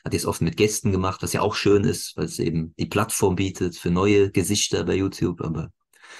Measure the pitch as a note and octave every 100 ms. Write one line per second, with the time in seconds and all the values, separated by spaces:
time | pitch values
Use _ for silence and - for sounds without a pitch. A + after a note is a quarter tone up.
0 | - F2+ F#2 - E2 - G#2+ - A2 F#2+
1 | F#2+ F#2 F2 - G2 - G2+ G2+ G2 F2+
2 | - - E2+ - E2+ D#2+ E2 - E2+ G2+
3 | G#2 - G2 F2+ G2 F2+ F2+ E2+ F2 F2+
4 | G2+ G2+ G2 G2 F2 G#2 - G2 F2+ F#2
5 | F#2+ - F#2 F2 E2 D#2+ D#2+ _ _ _
6 | -